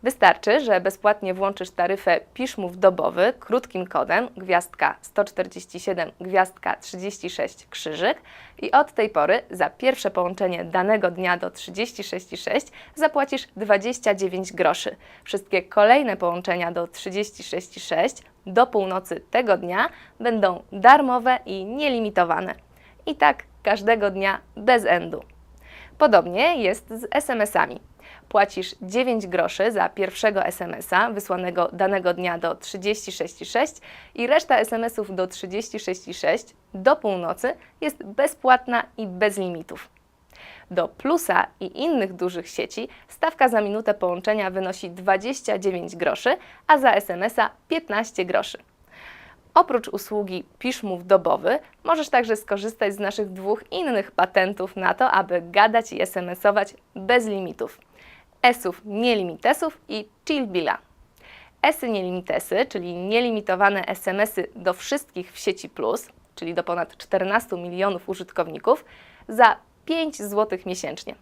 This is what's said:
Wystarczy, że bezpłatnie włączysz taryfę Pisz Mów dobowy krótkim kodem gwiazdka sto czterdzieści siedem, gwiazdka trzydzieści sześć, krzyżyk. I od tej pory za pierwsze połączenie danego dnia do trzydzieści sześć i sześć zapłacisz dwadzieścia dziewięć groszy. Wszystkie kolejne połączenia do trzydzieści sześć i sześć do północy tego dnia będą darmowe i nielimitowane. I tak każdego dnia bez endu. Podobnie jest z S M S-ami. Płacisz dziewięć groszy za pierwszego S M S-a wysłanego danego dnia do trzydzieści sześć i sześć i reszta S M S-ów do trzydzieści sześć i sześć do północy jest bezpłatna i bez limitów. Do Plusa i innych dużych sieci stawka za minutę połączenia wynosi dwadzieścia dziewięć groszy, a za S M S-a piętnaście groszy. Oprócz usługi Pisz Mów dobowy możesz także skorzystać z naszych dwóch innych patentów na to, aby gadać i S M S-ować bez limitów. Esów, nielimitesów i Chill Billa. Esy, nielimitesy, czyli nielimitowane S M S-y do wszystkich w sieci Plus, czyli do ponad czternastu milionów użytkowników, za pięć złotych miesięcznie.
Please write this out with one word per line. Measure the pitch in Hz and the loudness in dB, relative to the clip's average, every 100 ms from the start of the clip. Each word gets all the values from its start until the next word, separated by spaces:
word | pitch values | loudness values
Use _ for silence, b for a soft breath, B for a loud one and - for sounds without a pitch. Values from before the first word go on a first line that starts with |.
Wystarczy, | 233 262 190 - - 247 | -4 4 4 4 2 2
że | 262 190 | 4 2
bezpłatnie | 185 190 208 208 190 | 2 0 0 0 -2
włączysz | 185 196 196 185 | -2 -2 -4 -10
taryfę | - 175 196 - 170 - | -2 -2 0 2 2 0
Pisz | - 254 - | -8 -6 -6
Mów | 185 180 | -8 4
dobowy | 190 185 - 175 202 254 | 4 4 -2 2 2 0
krótkim | - 240 - 185 180 | -2 -2 -2 -8 -4
kodem | 160 135 196 247 - | -2 0 0 -2 -10
gwiazdka | 185 175 175 - 147 - | 0 0 0 -2 -2 -2
sto | - - 202 | -6 -2 -2
czterdzieści | - 185 - - 180 | -2 -6 -6 -14 -10
siedem, | 190 180 165 - | -6 -4 -6 -8
gwiazdka | 185 190 185 - - - | -2 2 2 -2 -6 -6
trzydzieści | - 185 190 202 180 | -6 -10 -10 -10 -12
sześć, | - 117 - - | -6 -8 -8 -18
krzyżyk. | - 160 156 190 311 B B B B | -12 -10 -2 -2 -2 B B B B
I | - | 2
od | 262 294 | 2 2
tej | - 220 | 0 0
pory | 190 151 220 - | 2 2 2 0
za | 185 147 | -2 -2
pierwsze | - 254 262 - | 0 -2 0 -2
połączenie | - 175 185 190 175 175 | -2 -4 -2 -4 -4 -4
danego | 185 185 220 185 | -2 2 2 0
dnia | 175 185 175 | -2 -2 -2
do | 180 | -4
trzydzieści | - - 185 240 - | -10 -14 -6 -6 -6
sześć | 196 185 180 | -10 -10 -10
i | - | -10
sześć | - - - B B - | -4 -4 -4 B B -2
zapłacisz | 302 302 277 269 - - | 0 0 -2 -4 -8 -10
dwadzieścia | 208 202 220 247 - 196 | 2 2 2 -2 -2 0
dziewięć | 190 185 190 | -2 -4 -8
groszy. | 170 170 175 - - B B | 0 0 2 -4 -10 B B
Wszystkie | - 202 - 190 | -8 -8 -2 -2
kolejne | 175 - 208 262 262 190 | 0 4 6 6 4 -2
połączenia | 175 175 180 180 170 | -2 -2 -2 -2 -2
do | 175 170 | -4 -6
trzydzieści | - - 190 208 - | -8 -8 -6 -6 -8
sześć | - 170 180 - | -8 -8 -8 -18
i | |
sześć | - 160 175 - b _ - | -4 0 0 -2 b _ -2
do | 190 247 | 2 4
północy | 220 190 185 185 165 - | 2 0 -4 -4 -10 -2
tego | 226 240 185 | -2 2 2
dnia | 175 185 302 B B B | 2 0 -2 B B B
będą | 240 226 196 175 - | -2 2 2 0 -8
darmowe | 196 214 294 277 247 240 247 - | 6 10 10 8 2 2 0 -2
i | 196 190 | -10 -8
nielimitowane. | 254 294 247 214 208 175 165 185 - _ b b b - | -2 0 0 0 2 2 2 -2 -10 _ b b b -8
I | 294 | 4
tak | 147 - - - | 4 4 -6 -6
każdego | - 208 196 226 202 | -2 0 2 2 2
dnia | 190 196 196 - - | 0 -2 -2 -8 -4
bez | 214 240 202 | 4 4 6
endu. | 175 170 - - - _ - B B B - | 2 0 -10 -14 -20 _ -20 B B B 2
Podobnie | 302 208 170 180 294 339 | 8 8 6 2 2 4
jest | 196 226 - | 0 -2 -6
z | 226 247 | -12 -4
S | 285 294 | -4 -2
M | 240 | -2
S-ami. | 208 180 170 - - _ B B B | 0 2 0 -2 -18 _ B B B
Płacisz | 214 202 - 185 - | 2 2 0 -10 -10
dziewięć | 185 214 254 226 196 | -4 -2 0 -2 -2
groszy | 180 170 - 202 | -2 -2 0 0
za | 214 180 | 2 -2
pierwszego | - 190 - 214 196 - | -2 -6 0 0 0 -2
S | 180 | -4
M | 175 | -8
S-a | - - 180 233 | -10 0 0 2
wysłanego | 208 202 180 180 175 175 | -2 -4 -4 -2 -2 -2
danego | 175 190 196 180 | 0 0 0 0
dnia | 175 180 170 | -2 -2 -2
do | 170 - | -4 -6
trzydzieści | - 202 196 214 - | -10 -8 -4 -4 -6
sześć | - 180 - | -8 -10 -10
i | - | -4
sześć | - 302 - B B B - | -2 -2 -4 B B B -6
i | 240 | 2
reszta | 302 294 247 | 2 4 2
S | 226 | 2
M | 226 | -2
S-ów | 233 226 196 185 | -4 -6 -8 -4
do | 185 | -4
trzydzieści | - 185 190 - 214 | -6 -8 -8 -8 -8
sześć | 196 185 - | -6 -8 -8
i | |
sześć | 175 151 214 - _ _ | -4 -2 -2 -4 _ _
do | 196 185 302 | 0 2 2
północy | 214 190 170 170 247 - b b | 0 -2 -4 -4 -6 -6 b b
jest | - 285 | -6 -6
bezpłatna | 196 214 277 - 262 254 254 240 - - | -12 0 0 2 4 4 4 -4 -4 -8
i | 214 | -10
bez | 180 208 202 | 0 0 0
limitów. | 185 170 - 156 - _ _ _ _ B B B B | -6 -6 -12 -16 -18 _ _ _ _ B B B B
Do | 180 165 | -2 -2
Plusa | - - 330 - 175 - _ | -4 -2 0 2 2 2 _
i | 196 - | -12 -6
innych | 302 294 190 | -2 0 -2
dużych | 180 180 175 - | -4 -6 -6 -10
sieci | - - - 233 B B | -8 -6 -8 -12 B B
stawka | - 320 320 262 | -4 -4 2 2
za | 226 | 4
minutę | 208 214 220 | 0 -2 -2
połączenia | 208 180 175 190 214 190 | -2 -2 -2 -2 -2 -2
wynosi | 185 190 185 185 | -4 -6 -6 -10
dwadzieścia | 175 190 190 220 269 - 202 | -6 0 0 0 -6 -4 -2
dziewięć | 196 180 170 175 | -2 -4 -8 -2
groszy, | 170 - 247 359 B B B | -2 0 0 0 B B B
a | 302 | 6
za | 254 | 6
S | 202 202 | 4 0
M | 175 | -4
S-a | 202 233 214 - _ | -2 0 -2 -2 _
piętnaście | 330 330 208 226 - 180 | -6 -2 -4 -4 -4 0
groszy. | 180 - - _ _ _ B B B B B _ | 0 -2 -10 _ _ _ B B B B B _
Oprócz | - 349 247 220 | 4 4 2 -2
usługi | 208 - 214 202 185 - _ | -8 -6 -4 -4 -6 -10 _
Pisz | 247 254 | -6 -4
Mów | 208 180 180 | -6 -8 4
dobowy | 196 170 151 160 277 B B | 4 4 0 0 -2 B B
możesz | - 320 294 | -2 0 2
także | 254 226 214 | 2 2 -4
skorzystać | - 202 208 226 208 | -2 -4 -4 -2 -4
z | 202 | -2
naszych | 202 202 208 | -6 -4 -6
dwóch | 185 190 214 - | -6 -4 -4 -4
innych | - 330 226 196 | -6 -2 -2 -2
patentów | - - - 190 202 185 - | 0 2 2 0 -2 -8 -2
na | 185 | -2
to, | 185 254 | 2 2
aby | - 185 175 | 2 0 -4
gadać | 170 180 220 226 226 | 0 4 6 4 0
i | - | -4
S | 185 190 | -4 -4
M | 180 | -6
S-ować | 180 208 202 202 - _ - | 0 2 2 -2 -8 _ -14
bez | 190 247 220 | 2 2 2
limitów. | 196 185 - 226 - b b b b b _ | -4 -6 -8 -10 -10 b b b b b _
Esów, | 247 240 185 175 214 | 2 2 -4 -6 -8
nielimitesów | 202 240 220 180 165 233 285 320 - _ | -2 0 0 -2 -2 0 0 -2 -6 _
i | 220 208 _ - | -10 -10 _ -4
Chill | 302 233 | -2 0
Billa. | 185 151 - _ _ _ _ B B B B | -2 -2 -4 _ _ _ _ B B B B
Esy, | 285 311 240 | 0 0 -2
nielimitesy, | 208 185 180 180 - - 185 254 | -2 -4 -6 -4 -4 -2 -2 -2
czyli | 208 175 | -4 -8
nielimitowane | 175 185 226 247 220 208 185 202 202 - | -8 -2 0 0 -2 -2 2 2 2 -4
S | 190 - | -6 -4
M | 190 | -2
S-y | 220 - - - | -2 -2 -8 -4
do | 180 | -4
wszystkich | 180 - 285 - - 180 | -4 -4 -6 -4 -12 -12
w | - | -8
sieci | - 185 - | -6 -6 -10
Plus, | - 110 - - _ _ - | -6 -4 -4 -6 _ _ -14
czyli | 165 | -6
do | 170 | -6
ponad | 175 175 165 - | -4 -4 -4 -8
czternastu | - 190 185 208 240 180 | -4 -2 0 -2 -2 -8
milionów | 175 180 196 180 - | -8 -2 -2 -2 -8
użytkowników, | 185 180 - 165 156 - 311 - B B B B | -10 -8 -6 -6 -2 0 0 0 B B B B
za | 220 233 - _ _ - | 6 6 6 _ _ -6
pięć | 330 311 285 | -4 -4 -6
złotych | 202 202 214 190 185 | -6 -2 -2 -2 -8
miesięcznie. | 185 147 151 - - | -8 -8 -10 -12 -16